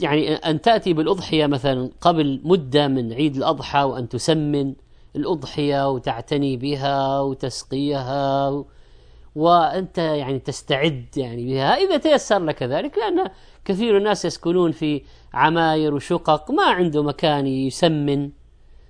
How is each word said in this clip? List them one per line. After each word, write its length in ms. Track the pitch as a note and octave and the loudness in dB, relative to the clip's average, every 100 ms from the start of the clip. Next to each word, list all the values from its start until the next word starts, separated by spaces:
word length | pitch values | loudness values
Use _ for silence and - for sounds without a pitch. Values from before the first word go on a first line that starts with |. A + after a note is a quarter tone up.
يعني 340 | D#3 D3+ C#3+ D#3 | 0 0 2 -2
أن 260 | E3 D#3 | -2 0
تأتي 320 | A#3 A3 F#3+ | 2 2 2
بالأضحية 520 | D#3 D#3+ F#3 - D#3 D3 | 0 0 -2 0 0 2
مثلًا 440 | C#3 C#3 B2+ B2+ - | 0 0 -2 -4 0
قبل 400 | E3+ E3 C#3+ C3+ | 0 2 0 -2
مدة 440 | D#3 F#3+ C3 D3 C#3+ | 0 0 2 0 2
من 260 | C3 A2+ | 0 -2
عيد 220 | A2+ D3+ C3+ | -2 -2 0
الأضحى 480 | C#3+ C#3 - C#3+ | -2 -2 -2 0
وأن 260 | C#3 B2 A#2+ | 0 -4 -6
تسمن 640 | B2 - D#3+ D3 C#3+ C3+ C3+ - - - - | -4 0 0 0 -2 -2 -8 -18 -20 -12 -6
الأضحية 760 | D3 E3 C3+ - C#3+ C#3 C#3 | -4 -4 -4 -4 0 0 0
وتعتني 680 | B2+ C#3 A#2 - D3 C#3 B2 | -2 -4 -6 -4 -2 0 -2
بها 640 | C#3 C#3 C#3 C#3 C3+ C#3 | -4 -2 -2 0 0 0
وتسقيها 1300 | C#3 C3 C3+ - - C3+ C#3+ C#3 B2+ C#3 C#3 C#3 C#3 | -2 -4 -6 -8 -8 -4 -2 -4 -4 -2 0 0 0
و-، 160 | C#3+ - - - - - - - D3+ | -4 -8 -18 -20 -20 -20 -20 -14 0
وأنت 640 | E3 F3 D#3 F3+ F#3 - | 4 6 4 -2 -4 -2
يعني 420 | E3 D3 C3 C3+ | -2 -2 -2 -4
تستعد 680 | - - - C3+ D#3+ C3 A#2+ C#3+ | -6 -10 -4 0 0 -2 -6 -6
يعني 280 | B2+ A#2 B2 | -6 -6 -4
بها 300 | C3+ C#3 C4+ | 0 2 2
إذا 220 | F#4+ D4+ | 2 2
تيسر 420 | D#4+ C#4 - G3+ | 4 2 2 0
لك 240 | D#3+ - | 0 -2
ذلك، 340 | B2 D3+ C#4 G#4 | -2 -2 -2 -4
لأن 340 | G#4+ F4+ F#4 - - - - | -2 -2 -2 -8 -20 -10 -4
كثير 320 | F#3+ A#3 G3+ | -2 4 4
الناس 280 | G#3 G3 E3+ | 4 0 -2
يسكنون 460 | - E3+ F3+ E3+ | -4 0 2 2
في 320 | - D#3 D3 - - - | 0 -2 -4 -6 -20 -10
عماير 600 | - D3+ E3 D#3+ D#3 D3+ | 2 2 4 2 2 0
وشقق 580 | C#3+ - E3+ - D#3 - | -2 -2 -2 2 0 0
ما 120 | D#4 | 0
عنده 400 | F#4+ F3+ F3+ D3+ | 2 2 2 0
مكان 440 | D3 C#3 D#3+ C#3+ C#3 | -2 0 0 2 0
يسمن، 840 | C3 C3+ - E3+ D3+ C#3+ C#3 C#3+ - - _ - - | -2 -4 0 0 2 0 -2 -4 -10 -20 _ -20 -20